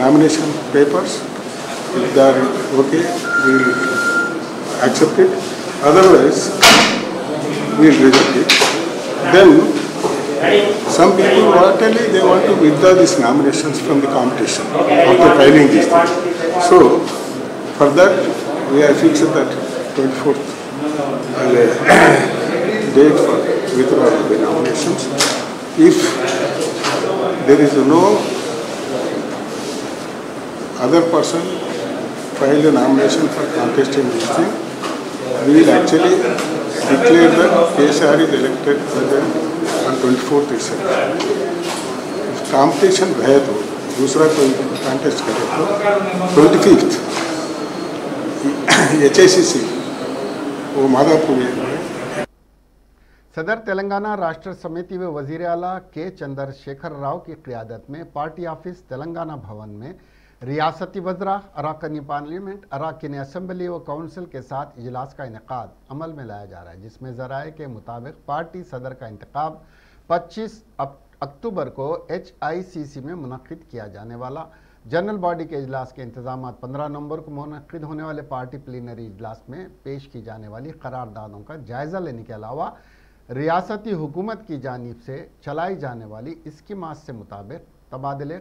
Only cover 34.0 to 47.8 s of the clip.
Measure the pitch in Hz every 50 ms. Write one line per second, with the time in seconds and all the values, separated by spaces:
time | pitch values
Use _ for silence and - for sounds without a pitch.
34 | 131 123 117 113 113 - - 147 170 202 226 - - - - - - - - -
35 | - - - - - - - - 120 135 147 160 165 - 156 - 170 - 160 160
36 | 180 180 185 180 - 120 - - - - - - - - - - - - 135 135
37 | 156 160 160 170 170 160 156 165 180 175 170 170 170 165 - 160 143 151 147 -
38 | 170 147 151 160 160 147 143 127 127 131 131 - - 143 143 - 92 101 - 127
39 | 131 131 139 139 156 165 156 - - - - 170 165 - - 160 165 - 131 131
40 | 131 127 127 120 - - 147 143 143 - 123 110 - - 113 - - - - -
41 | - - - 170 - - - - - - 170 170 - - - - - - - -
42 | - - - - - - - - - - - 135 135 160 165 - - 185 185 -
43 | 180 190 156 123 110 127 139 143 131 - 104 107 104 - - - - - - 123
44 | 135 139 - 156 156 156 156 151 139 135 131 - 139 - 101 101 - 139 131 135
45 | 143 147 - - - - 107 - - - - 160 160 - - - 208 208 202 202
46 | 190 185 180 180 185 180 180 147 151 - - - - 202 165 - - - - -
47 | - - - - - - - - - - - - - - - -